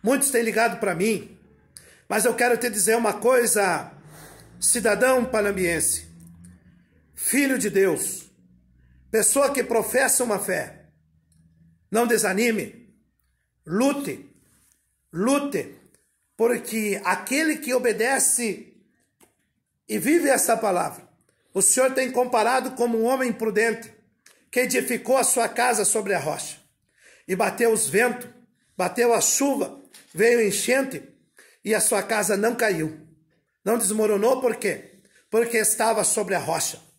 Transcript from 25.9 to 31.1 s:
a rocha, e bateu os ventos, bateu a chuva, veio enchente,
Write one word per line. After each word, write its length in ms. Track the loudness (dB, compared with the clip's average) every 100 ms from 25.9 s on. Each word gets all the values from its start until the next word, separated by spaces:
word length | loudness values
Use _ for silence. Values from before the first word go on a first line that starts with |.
| -2 -2
a 40 | -2
rocha, 380 | -4 -8 -10 -16 _ _ _ _ -20 _ -8
e 80 |
bateu 380 | -2 -2 2 0
os 160 | 2 0
ventos, 400 | 2 2 -2 -12 -20 _ _ _ -4
bateu 360 | -4 2 2
a 60 | 4
chuva, 600 | 2 2 0 0 -4 -8 -20 -20 _
veio 280 | 0 4 4
enchente, 640 | 2 0 0 0 0 -8 -14